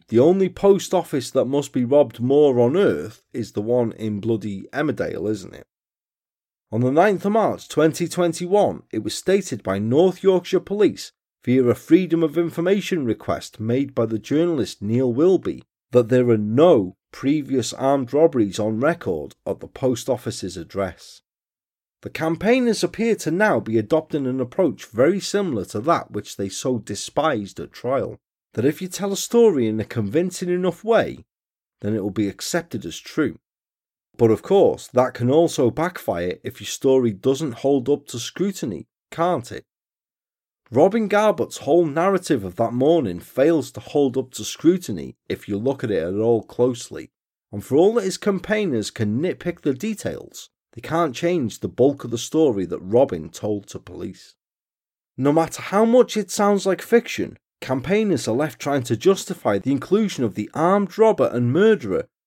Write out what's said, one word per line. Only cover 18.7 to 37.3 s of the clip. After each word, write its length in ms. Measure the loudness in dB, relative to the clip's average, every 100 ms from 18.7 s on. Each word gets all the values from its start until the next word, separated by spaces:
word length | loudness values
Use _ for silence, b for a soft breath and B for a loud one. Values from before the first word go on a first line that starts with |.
| 0
record 560 | -2 -2 -4 -6 -6 -12 -8
at 140 | -8
the 80 | -10
post 400 | -4 -2 -2 -4
office's 480 | -6 -4 -8 -10 -10
address. 680 | -12 -6 -6 -6 -20 -20 _ _ _ _ _ _ _ _
The 80 | -14
campaigners 720 | -6 -4 -2 2 2 2 0
appear 320 | -2 -2 0
to 160 | 0 -2
now 300 | 0 2 2
be 180 | 0 -2
adopting 480 | 2 -2 -2 -4 -4
an 140 | -4
approach 460 | -4 0 -2 -2 -10
very 340 | 0 2 2
similar 440 | -2 -4 -2 -4 -6
to 120 | -6
that 280 | -2 -2 -2
which 260 | -10 -10 -8
they 120 | -8
so 300 | -6 -4 -4
despised 840 | -6 -10 -6 -2 -2 -2 -6 -12
at 100 | -16
trial, 480 | -10 -4 -4 -4 -10 _ _ _
that 100 | -2
if 180 | 0 0
you 60 | -8
tell 240 | -6 -6
a 40 | -6
story 520 | 0 4 4 4 0
in 100 | -2
a 60 |
convincing 640 | -4 -4 -2 0 -2 -4 -4
enough 340 | -2 -2 -4
way, 440 | 0 0 0 -6 -18 _ _ _ _ _
then 140 | -4
it 80 | -4
will 80 | -4
be 180 | -2 -4
accepted 560 | -4 -6 -6 -6 -10
as 140 | -10 -14
true. 400 | -10 -4 -4 -4 _ _ _ _ _ _ _ 0
But 160 | 2
of 100 | 2
course, 460 | 2 4 4 2 -4
that 260 | 0 0
can 160 | 0 2
also 400 | 4 4 2 0
backfire 680 | 0 -4 -4 -6 -4 -4 -6
if 180 | -10 -12
your 60 | -12
story 460 | -2 2 4 2
doesn't 460 | 0 -2